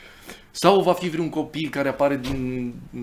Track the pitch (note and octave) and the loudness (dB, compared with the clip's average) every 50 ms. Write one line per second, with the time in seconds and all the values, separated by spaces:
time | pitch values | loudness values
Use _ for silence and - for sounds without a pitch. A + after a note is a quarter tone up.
0 | - - - - - - - - - - - - - F3 G3+ F#3+ E3 F3+ E3+ - | -20 -20 -20 -20 -18 -18 -18 -18 -20 -16 -6 4 6 6 6 6 6 4 2 2
1 | F3+ F3 D3+ D#3+ E3+ D3+ D3 D#3 D3 - - E3+ D#3+ C3+ A#2+ C#3+ C#3 C#3 C3 C#3 | 0 -2 -2 -2 -2 -2 -2 -4 -4 -4 -6 -6 -6 -4 -4 -2 -2 -2 2 2
2 | C#3+ C#3+ C#3 B2 B2 C3 C#3 C3 B2+ B2+ B2+ B2+ B2 A#2+ A#2+ - - - - B2 | 2 2 2 0 -2 -4 -4 -2 -4 -4 -4 -4 -4 -6 -8 -10 -14 -12 -12 -10